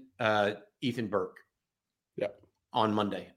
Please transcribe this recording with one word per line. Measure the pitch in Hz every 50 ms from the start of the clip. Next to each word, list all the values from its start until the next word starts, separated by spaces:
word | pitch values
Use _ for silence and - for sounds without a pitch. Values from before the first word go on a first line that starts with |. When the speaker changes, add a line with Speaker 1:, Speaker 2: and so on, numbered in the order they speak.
| - - _ -
Speaker 1:
uh, | 117 110 107 104 101 104 107 - - - _ _
Ethan | - 123 117 127 113
Burke | 95 104 95 92 - - - - _ _ _ _ _ _ _ _ _ _ _ _ _ _
Speaker 2:
Yeah. | - - - - - - _ _ _ _ _
Speaker 1:
on | - 123 110 107 104
Monday. | 107 104 98 98 90 90 - -